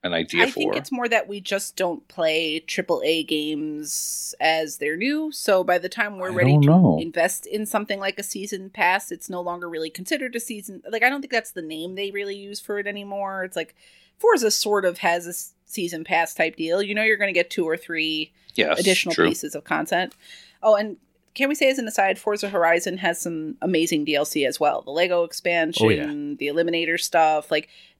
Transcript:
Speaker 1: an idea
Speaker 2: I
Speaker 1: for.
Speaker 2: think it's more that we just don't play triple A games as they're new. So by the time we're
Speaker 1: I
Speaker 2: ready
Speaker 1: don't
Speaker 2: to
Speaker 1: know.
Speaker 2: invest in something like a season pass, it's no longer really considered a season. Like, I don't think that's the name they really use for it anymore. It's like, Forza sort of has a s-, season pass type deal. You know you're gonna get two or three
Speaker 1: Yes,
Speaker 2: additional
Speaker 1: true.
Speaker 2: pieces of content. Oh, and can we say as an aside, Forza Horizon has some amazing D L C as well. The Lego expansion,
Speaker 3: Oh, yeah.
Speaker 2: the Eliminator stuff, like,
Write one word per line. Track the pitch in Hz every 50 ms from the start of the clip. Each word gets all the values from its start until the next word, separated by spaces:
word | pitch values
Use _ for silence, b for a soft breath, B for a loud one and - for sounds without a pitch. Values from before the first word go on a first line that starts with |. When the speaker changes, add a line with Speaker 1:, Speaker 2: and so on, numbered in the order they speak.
| -
Speaker 1:
an | 90 85
idea | 82 82 - - - -
Speaker 2:
I | 277
Speaker 1:
for. | - -
Speaker 2:
think | - - 101
it's | - - - 262
more | 240 240 233
that | 233 214 -
we | - 202 202
just | 190 - 202 196 - - -
don't | - 185 175 160 - -
play | _ - 180 165 160 156 160 165 156 151 160
triple | - - - - 180 - 170 - -
A | 151 165 160 147
games | - 156 151 151 151 156 147 151 156 151 151 151 147 - - - - - - - - - -
as | 143 160 165 160 160 147 - -
they're | 143 151 160
new. | 175 220 269 294 302 311 311 285
So | - - 220 196 185 175
by | 185 180 180
the | 175 185
time | - 233 208 208 202 185
we're | 185 185
Speaker 1:
I | -
Speaker 2:
ready | - - 131 143
Speaker 1:
don't | 147 143
Speaker 2:
to | 143
Speaker 1:
know. | 165 185 180 107 80 78
Speaker 2:
invest | - - - 170 165 190 - - -
in | - - 214 214
something | 208 - 208 214 - 202 196
like | 196 196 196 208
a | 196
season | - - 202 196 202 208 190 190 190
pass, | - 214 175 175 185 202 - -
it's | 175 165 - -
no | 185 180
longer | 175 175 175 175 175 170
really | 165 160 160 160
considered | 160 - 185 - 320 269 262 247 233
a | 233
season. | - - 226 208 196 - 190 180 - -
Like, | 226 220 240
I | 254
don't | 277 285
think | 277 269 240
that's | 226 220 -
the | - 185 165
name | 156 160 156 165 180 185
they | 190 202 196 196
really | 202 202 202 202
use | 202 196 202 202 -
for | - - 208 202
it | 202
anymore. | 202 202 208 202 202 196 202 196 190 190 190 185
It's | 185 -
like, | 175 156 - _ b b b b b b b b _
Forza | - 466 440 269 240 214
sort | 208 - - 208 208 202 190
of | 180 175 -
has | - 170 170 175 170
a | 175
s-, | 175 - - - - _ _
season | _ - 214 175 175 170 160 160
pass | - 170 170 165 - -
type | - 165 160 -
deal. | - 160 165 170 196 208
You | 196 202
know | 208 220
you're | 220 214 202
gonna | 208 202 175
get | 175 170 -
two | - - 170 160
or | 160
three | 160 - - 165 160 156 156 156 156 156 - b b b b b
Speaker 1:
Yes, | - - 156 156 -
Speaker 2:
additional | 185 190 185 180 - 175 160
Speaker 1:
true. | - - -
Speaker 2:
pieces | 165 - - 151 -
of | 151 -
content. | - 160 156 156 - 185 175 185 - - B B B B B B B B B -
Oh, | 220 214
and | 202 214 214 190 - _ _ _ _ _ _ _
can | - 277 277
we | 302
say | - 285 262
as | 262 269
an | 233
aside, | 220 - - 196 190 190 -
Forza | - 214 208 202 208 196
Horizon | 202 185 170 165 170 175 - 190 175 185
has | 185 175 175 -
some | - 175 165 156 156 156 - -
amazing | - - - 156 165 165 170 151 147
D | 156 147
L | 143 151
C | - - 151 139
as | 127 - -
well. | 151 147 - -
The | - 131
Lego | 143 165 180 175 180 175 170
expansion, | 170 - - - 180 170 170 160 160 170 - 110
Speaker 3:
Oh, | 110
yeah. | - 151 151
Speaker 2:
the | 147 147 147 147 147 147 - 139
Eliminator | 143 147 165 170 170 165 165 165 160 170 -
stuff, | - - - 165 160 156 156 151 151 -
like, | 156 151 151 b b b b b b b